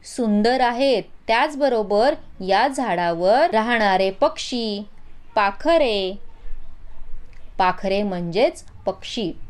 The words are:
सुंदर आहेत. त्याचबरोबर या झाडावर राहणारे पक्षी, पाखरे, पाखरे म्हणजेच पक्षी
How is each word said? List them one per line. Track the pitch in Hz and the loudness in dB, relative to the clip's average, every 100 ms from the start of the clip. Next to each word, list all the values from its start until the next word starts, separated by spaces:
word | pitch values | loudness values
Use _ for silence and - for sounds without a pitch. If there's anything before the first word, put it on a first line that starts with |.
| - | -14
सुंदर | - 226 208 214 262 | -4 2 4 4 4
आहेत. | 247 240 277 233 185 - - | 2 2 2 2 0 -14 0
त्याचबरोबर | 226 302 294 277 240 208 202 247 311 - - | 2 2 2 0 2 2 4 4 2 -6 -10
या | 185 190 262 | 0 2 2
झाडावर | 269 247 175 175 170 180 233 330 | 0 -2 0 0 2 4 4 4
राहणारे | 220 220 240 208 185 190 | 2 2 2 4 4 2
पक्षी, | 190 294 320 - 247 226 202 208 - - - - - | 2 0 0 -6 -4 -4 -6 -8 -14 -16 -16 -6 0
पाखरे, | 202 202 294 330 277 208 190 202 - - - - - - - - - - - - - - | 0 0 2 4 4 0 -2 -6 -10 -8 -4 -4 -4 -8 -10 -8 -4 -4 -6 -12 -14 0
पाखरे | 185 180 196 196 | 0 0 0 0
म्हणजेच | 208 180 175 170 285 - - - - | 0 -4 -4 0 0 0 -16 -10 -8
पक्षी | 185 - - 196 - - | -8 -8 -6 -6 -6 -10